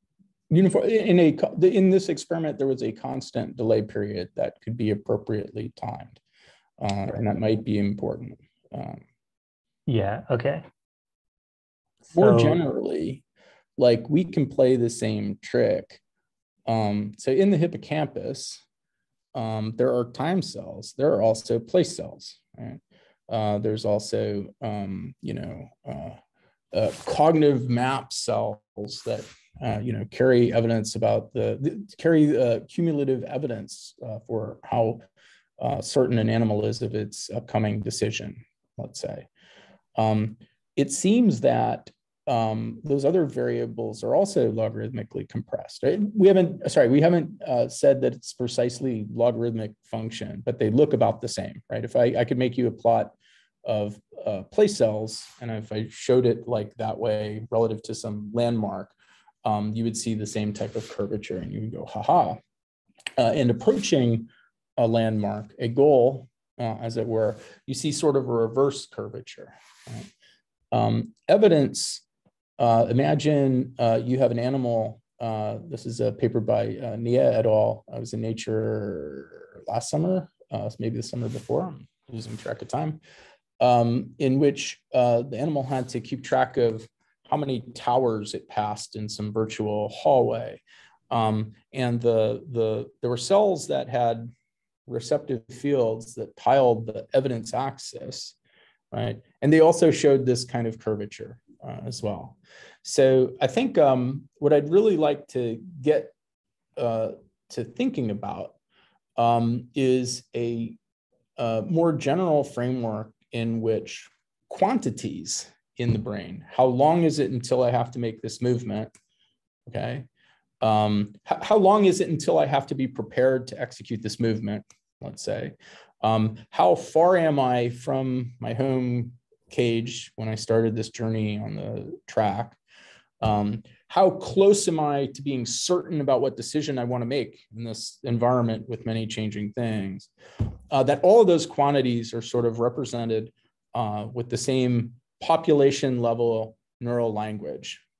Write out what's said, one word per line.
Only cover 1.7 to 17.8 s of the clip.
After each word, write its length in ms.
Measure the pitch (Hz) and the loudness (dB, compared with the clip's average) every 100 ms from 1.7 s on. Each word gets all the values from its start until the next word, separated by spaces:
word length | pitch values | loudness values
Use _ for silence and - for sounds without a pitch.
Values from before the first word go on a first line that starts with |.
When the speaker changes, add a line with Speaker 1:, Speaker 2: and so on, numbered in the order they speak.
Speaker 1:
in 180 | 202 190 | 6 6
this 180 | 190 190 | 4 2
experiment, 500 | 151 - 170 156 120 | -4 -4 -4 -4 -2
there 80 | 135 | -2
was 160 | 123 | -2
a 80 | 113 | -4
constant 640 | 107 131 131 - 127 98 123 | -6 -8 -8 -6 -6 -6 -2
delay 260 | 110 113 | 2 2
period 460 | 107 104 104 101 90 | 0 -4 -4 -6 -8
that 260 | - - - | -4 -6 -6
could 140 | - 120 | -8 -2
be 140 | 107 | 0
appropriately 840 | 104 - 107 - 107 - 107 - - | 0 -2 -4 -2 -6 -6 -10 -12 -10
timed, 380 | - - - _ _ _ _ _ _ - | -10 -10 -14 _ _ _ _ _ _ -8
uh, 300 | 101 98 98 | -4 -4 -4
and 120 | - 104 | -2 -2
that 100 | - | 0
might 240 | 107 110 | 0 0
be 160 | 110 104 | 0 0
important. 580 | 101 104 - - 123 - _ _ _ | 0 -2 -6 -6 -10 -16 _ _ _
Um, 280 | - - - - _ _ _ _ _ _ _ - | -12 -10 -12 -18 _ _ _ _ _ _ _ -2
Speaker 2:
Yeah. 360 | 113 98 117 - | 0 0 -4 -2
Okay. 320 | 123 135 160 - _ _ _ _ _ _ _ _ _ _ _ _ _ _ | -2 0 -4 -8 _ _ _ _ _ _ _ _ _ _ _ _ _ _
Speaker 1:
More 240 | 165 202 139 | 6 8 8
Speaker 2:
So 60 | |
Speaker 1:
generally, 800 | 117 175 147 - - - 82 131 _ _ _ _ _ - | 6 4 0 -2 -4 -4 -6 -8 _ _ _ _ _ 2
like, 320 | 123 117 - | 4 4 2
we 160 | 165 | 2
can 220 | 175 165 131 | 2 0 0
play 300 | - 131 127 | 4 4 4
the 140 | 117 | 2
same 480 | 117 113 107 104 101 | 0 -2 -2 -4 -6
trick. 580 | - 123 110 - - - _ _ _ _ _ _ - | -2 0 2 0 -4 -18 _ _ _ _ _ _ -4
Um, 480 | 113 104 104 104 - | -2 0 -2 -4 -6
so 140 | - | 0
in 180 | 135 196 | 4 4
the 60 | 175 | 4
hippocampus, 1080 | 170 - | 2 -2